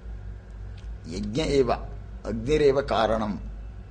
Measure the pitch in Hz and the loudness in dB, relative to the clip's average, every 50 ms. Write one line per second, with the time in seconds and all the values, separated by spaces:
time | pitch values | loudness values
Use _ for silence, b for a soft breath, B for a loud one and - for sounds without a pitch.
0 | - - - - - - - - - - - - - - - - - - - - | -12 -10 -10 -10 -10 -10 -12 -12 -14 -14 -12 -12 -10 -10 -10 -10 -10 -10 -10 -10
1 | - 80 87 98 104 104 107 147 160 - 143 139 127 117 113 - - - - - | -10 -8 -6 -4 -4 -2 -2 0 0 4 4 4 4 4 2 0 -2 -6 -10 -10
2 | - - - - - - 107 117 110 127 151 151 147 139 131 139 135 - - 104 | -12 -12 -12 -10 -6 -6 -4 -2 0 2 4 6 8 8 6 6 4 4 4 4
3 | 113 104 110 110 107 107 95 - - - - - - - - - - - | 4 4 4 2 2 0 -2 -4 -6 -8 -10 -10 -10 -12 -12 -12 -14 -12